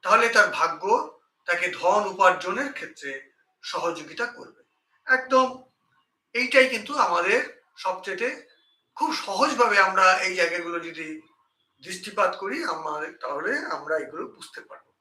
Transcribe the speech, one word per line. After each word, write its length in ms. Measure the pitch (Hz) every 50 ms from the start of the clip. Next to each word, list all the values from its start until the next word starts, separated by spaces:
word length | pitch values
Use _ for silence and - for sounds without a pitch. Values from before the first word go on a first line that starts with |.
| -
তাহলে 220 | 185 202 240 240 233 233
তার 120 | 233 202 - - -
ভাগ্য 240 | 160 170 160 156 156 196 226 247 - - - _ _ _ _ _ _ -
তাকে 180 | 175 170 175 175 - -
ধন 220 | 160 180 196 208 208 190 185
উপার্জনের 560 | 185 190 180 180 170 175 180 196 233 285 277 - -
ক্ষেত্রে 340 | 165 156 - - 147 139 135 135 - _ _ _ _ _ _ _ _ -
সহযোগিতা 540 | - 160 156 170 165 156 - - 160 - 233 240 - -
করবে। 240 | - - - _ _ _ _ _ _ _ _ _ _ -
একদম 400 | 262 262 254 254 262 262 254 254 - - - _ _ _ _ _ _ _ _ _ _ _ _ _ _ 233
এইটাই 280 | 254 247 - 269 254 254 247
কিন্তু 180 | 226 208 - 285 294 233
আমাদের 340 | 180 175 175 175 190 208 254 - - - _ _ _ _ - -
সবচেয়ে 460 | 190 180 - - 196 190 180 226 254 302 - - _ _ _ _ _ _ _ _ _ _ -
খুব 120 | 285 311 - - -
সহজভাবে 520 | - 196 185 269 302 - 226 247 226 208 202 190 190
আমরা 180 | 190 190 190 185 185 - 185 190
এই 60 | 180 180
জায়গাগুলো 380 | 170 165 170 175 170 170 170 165 165 165
যদি 200 | 160 156 160 156 156 156 - _ _ _ _ _ _ _ _ _ _ _ 131
দৃষ্টিপাত 480 | 180 185 180 - 208 196 190 196 180 - -
করি, 160 | 196 196 233 330 330 - 165
আমাদের, 360 | 151 151 156 151 151 151 - - - -
তাহলে 280 | 127 143 143 160 196 262 - - - -
আমরা 180 | 151 147 151 156 156 139
এগুলো 200 | - 147 165 - - -
বুঝতে 260 | _ - - - - - _
পারবো। 240 | - - _ _ _ _